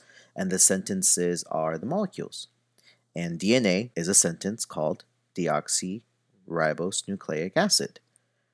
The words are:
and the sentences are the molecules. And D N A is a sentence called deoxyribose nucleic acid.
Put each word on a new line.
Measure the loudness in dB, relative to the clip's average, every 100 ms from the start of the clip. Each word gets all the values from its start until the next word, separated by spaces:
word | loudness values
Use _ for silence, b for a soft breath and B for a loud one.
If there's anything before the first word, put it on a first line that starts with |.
| b b b -6
and | -2
the | 4
sentences | 4 4 0 0 2 2 2 -2 -4
are | -2 -2 -2
the | -4
molecules. | -2 -4 -6 -10 -12 -16 _ _ _ b b b -8
And | -6 -2
D | 2 4
N | 4
A | 2 0 -4
is | 2
a |
sentence | 4 4 0 -4 -4 -6
called | -2 -2 -2 -8 _ _
deoxyribose | -4 0 0 0 -4 -4 -8 -12 _ _ _ -6 0 0 0 -2 -4 -6
nucleic | -6 -4 -4 -2 0
acid. | 2 2 0 -8 _ _ _ _ _